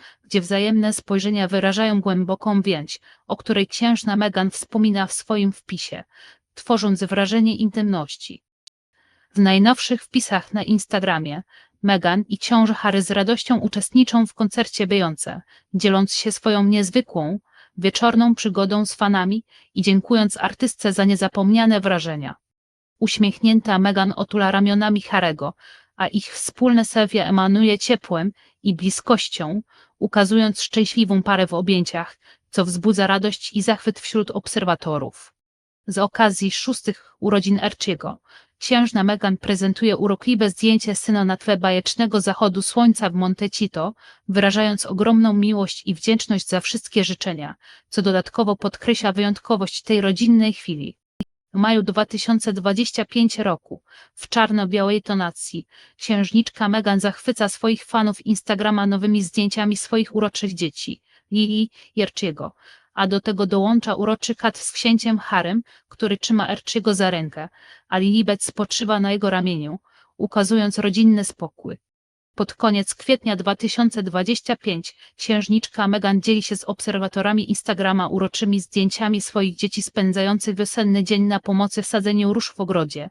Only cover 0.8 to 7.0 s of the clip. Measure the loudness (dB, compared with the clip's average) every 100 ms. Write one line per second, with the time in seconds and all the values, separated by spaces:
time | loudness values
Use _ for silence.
0.8 | 2 -2 -2 -2 0 -2 0 0 0 0
1.8 | 0 0 0 0 -2 -4 0 0 0 -2
2.8 | -6 -14 _ _ -10 -6 -2 -2 -2 0
3.8 | 2 2 0 0 0 0 -2 -4 -4 0
4.8 | 2 2 -2 -6 -4 0 0 -2 -8 -12
5.8 | -10 -12 -16 _ -20 _ _ -10 -2 0
6.8 | 0 0